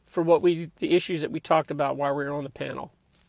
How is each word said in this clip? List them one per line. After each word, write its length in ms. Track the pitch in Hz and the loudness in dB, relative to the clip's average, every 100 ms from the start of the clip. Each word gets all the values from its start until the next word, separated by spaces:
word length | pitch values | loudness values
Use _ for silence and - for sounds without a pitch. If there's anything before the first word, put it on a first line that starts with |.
for 200 | _ 180 | _ -2
what 180 | 165 160 | 4 6
we, 280 | 175 165 165 - | 4 0 -6 -8
the 140 | - | 2
issues 280 | 175 - 165 | 2 2 -6
that 100 | 156 | -4
we 80 | 160 | -8
talked 320 | - 160 147 | 2 0 2
about 260 | 147 139 135 | -4 -2 -2
while 200 | 143 143 | -2 -2
we 80 | |
were 80 | 143 | -4
on 100 | 147 | -6
the 80 | 135 | -8
panel. 400 | - 135 131 - _ _ _ | -10 -10 -10 -12 _ _ _